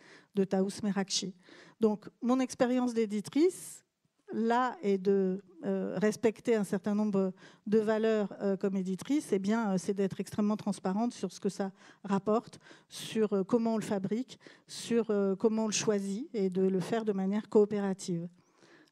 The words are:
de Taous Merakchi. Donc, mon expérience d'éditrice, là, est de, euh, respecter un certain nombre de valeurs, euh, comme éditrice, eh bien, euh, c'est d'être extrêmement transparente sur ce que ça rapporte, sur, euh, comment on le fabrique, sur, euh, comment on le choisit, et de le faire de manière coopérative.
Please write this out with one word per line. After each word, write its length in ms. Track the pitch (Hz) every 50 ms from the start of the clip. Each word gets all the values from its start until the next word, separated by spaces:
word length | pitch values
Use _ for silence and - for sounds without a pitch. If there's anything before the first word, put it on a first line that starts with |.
| - - - - - _ -
de 100 | 196 190
Taous 380 | 180 - 190 190 202 - - -
Merakchi. 500 | 208 190 196 190 - - - - 180 - _ _ - - - - - - -
Donc, 300 | 220 214 214 208 - - - _
mon 200 | - 233 247 262
expérience 520 | 262 247 - - 262 240 254 254 247 247 226
d'éditrice, 880 | 226 226 208 208 214 190 - - 277 330 370 359 - - - - - - _ _ _ _ _ _ _ _ - -
là, 420 | 214 226 226 233 247 254 247 233 -
est 160 | 320 202 196 190
de, 460 | 185 202 196 196 190 185 185 196 - - - 330 -
euh, 320 | 202 196 190 190 - 87 -
respecter 540 | 202 214 214 - - 226 208 - - 247 233
un 80 | 214 202
certain 320 | - 214 190 - 214 208
nombre 360 | 208 214 214 190 196 190 190 185 - - - - _ - 214
de 100 | 202 220
valeurs, 560 | 214 214 220 214 220 220 220 214 202 196 - -
euh, 160 | 208 202 196 185
comme 180 | - 202 190
éditrice, 520 | 196 185 185 190 180 - - 277 302 294 -
eh 80 | - 196
bien, 340 | 190 196 220 233 233 202 190
euh, 40 | 185
c'est 160 | - - 202
d'être 260 | 196 196 185 - -
extrêmement 380 | 190 - - - 208 208 214 202
transparente 560 | - 214 190 - - 190 185 208 233 240 -
sur 180 | - - 185
ce 80 | - -
que 80 | - 202
ça 240 | - - 202 190 - - - - - _ -
rapporte, 560 | 190 202 196 - 220 214 233 - - - - - - - - _ _
sur, 440 | - - - - - 220 214 202 208
euh, 100 | 196 190
comment 320 | - 254 233 226 226 226
on 20 | 214
le 60 | -
fabrique, 560 | - 214 196 190 190 208 233 254 - - - - - - - _ -
sur, 440 | - - - - 233 233 220 -
euh, 240 | 208 202 196 196 190
comment 300 | 185 - 220 220 220 220
on 20 | 214
le 60 | 196
choisit, 540 | - - 226 208 202 196 196 196 208 285 349 -
et 160 | 220 190 190
de 140 | 180 185 190
le 160 | 190 190 185
faire 260 | 170 - 226 226 220
de 60 | 214 196
manière 360 | 190 190 190 202 214 214 -
coopérative. 800 | - 220 208 202 214 202 202 196 190 190 - - 175 165 170 175 - _ _ _ _ _ - - - - - _